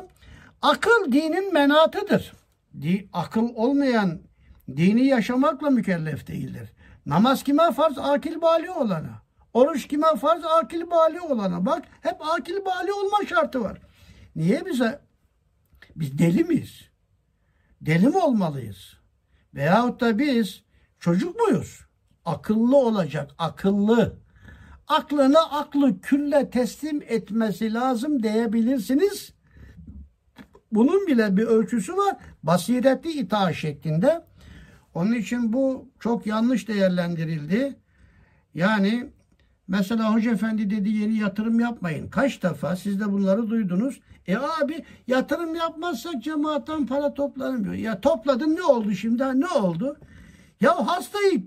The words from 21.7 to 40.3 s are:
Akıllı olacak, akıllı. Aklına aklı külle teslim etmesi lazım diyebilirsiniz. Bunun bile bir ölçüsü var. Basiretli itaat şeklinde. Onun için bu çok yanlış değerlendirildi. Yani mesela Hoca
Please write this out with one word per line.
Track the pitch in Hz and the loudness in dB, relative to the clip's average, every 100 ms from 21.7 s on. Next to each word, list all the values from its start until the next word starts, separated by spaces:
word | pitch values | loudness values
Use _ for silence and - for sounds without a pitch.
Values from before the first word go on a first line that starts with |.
| - _ _ _ _ - | -14 _ _ _ _ -8
Akıllı | - - 220 240 277 | -6 -2 0 4 4
olacak, | 233 214 156 143 139 - | 4 0 -2 -6 -10 -6
akıllı. | 165 - 196 202 208 233 196 - _ _ - - - - - | -8 -2 -2 2 2 4 2 -2 _ _ -20 -20 -20 -14 -2
Aklına | 302 - 285 269 302 | 0 0 2 6 6
aklı | 320 294 - 285 277 180 | 4 0 -2 2 2 2
külle | - 285 294 285 220 | 0 0 2 2 2
teslim | 240 247 - 302 294 - | 0 -2 -4 -6 -6 -4
etmesi | 226 185 220 220 - 220 | -4 -2 -2 -2 -2 -4
lazım | 220 262 233 294 285 | -2 -2 -2 -2 -2
diyebilirsiniz. | 220 220 233 226 226 269 190 269 403 403 - _ _ - - - - - - _ _ - - _ _ | 0 0 0 0 0 0 0 2 2 -2 -12 _ _ -20 -20 -20 -20 -20 -20 _ _ -20 -20 _ _
Bunun | 214 262 381 381 | 2 4 4 2
bile | 240 214 190 | 2 2 2
bir | |
ölçüsü | 226 220 226 240 190 | 2 2 0 -4 -4
var. | 370 403 370 - - | -2 -2 -2 -8 -8
Basiretli | 151 175 196 247 269 262 320 | -2 0 0 0 2 0 -2
itaat | 302 185 214 185 | -6 -4 -2 -2
şeklinde. | - 156 139 160 156 254 330 - - - - - - _ | -2 -6 -6 -4 0 2 2 -2 -20 -20 -20 -20 -20 _
Onun | 165 196 | -4 -2
için | 240 185 240 233 | -2 -4 -4 -2
bu | 240 269 262 - _ | 0 0 -2 -10 _
çok | 214 233 214 | -4 -4 -2
yanlış | 214 233 240 - | 0 0 0 -2
değerlendirildi. | 208 190 180 175 170 160 160 147 202 277 - _ _ - _ _ _ _ | 0 2 2 -2 -4 -4 -6 -2 -2 -2 -6 _ _ -20 _ _ _ _
Yani | 151 190 214 196 233 277 - _ _ _ _ - | -2 2 2 2 0 -4 -14 _ _ _ _ -4
mesela | 190 190 226 220 | -2 0 0 2
Hoca | 226 220 | 2 2